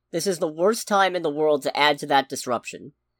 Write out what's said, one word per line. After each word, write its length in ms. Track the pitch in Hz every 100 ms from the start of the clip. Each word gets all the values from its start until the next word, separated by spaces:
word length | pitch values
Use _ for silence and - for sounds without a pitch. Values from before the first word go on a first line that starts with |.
| _
This 140 | 170 202
is 120 | 165
the 80 | 170
worst 380 | 156 185 226 -
time 300 | 202 190 180
in 60 |
the 80 | 160
world 300 | 147 156 147
to 120 | 139 -
add 220 | 147 147
to 80 | 147
that 220 | 139 127
disruption. 640 | 135 127 117 - - 131 _ _